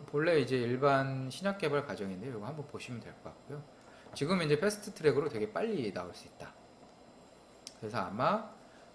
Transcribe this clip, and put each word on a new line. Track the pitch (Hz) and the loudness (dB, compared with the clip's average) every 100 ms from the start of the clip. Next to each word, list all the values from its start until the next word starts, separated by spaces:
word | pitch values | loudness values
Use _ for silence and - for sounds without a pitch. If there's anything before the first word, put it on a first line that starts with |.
| - | -4
본래 | 147 165 160 | 0 4 4
이제 | 120 127 | 4 2
일반 | 117 127 143 135 135 131 131 | 2 4 6 6 4 -2 -6
신약 | - 196 196 | -4 -2 0
개발 | 156 143 | 0 0
과정인데 | 135 98 98 92 127 | -2 -4 -4 -6 -6
요거 | 113 107 | -6 -6
한번 | 151 143 | -8 -10
보시면 | - - 117 | -10 -10 -10
될 | 101 | -10
것 | - | -14
같고요. | - - - 147 - - - - - | -16 -16 -12 -12 -12 -18 -20 -20 -16
지금 | - 143 190 | -4 0 2
이제 | 156 147 | 4 4
패스트트랙으로 | 202 208 - - 156 135 110 | 4 0 -6 2 4 4 2
되게 | 110 104 | 0 -2
빨리 | 165 226 196 107 | 0 0 0 -2
나올 | 90 90 | -4 -8
수 | 85 - | -10 -18
있다. | - - - - - - - - - - - - - - - | -16 -16 -16 -20 -20 -20 -20 -20 -20 -20 -20 -20 -18 -18 -10
그래서 | 110 113 | -6 -4
아마 | 90 101 147 214 - - - - - | -2 0 2 2 -2 -14 -20 -20 -20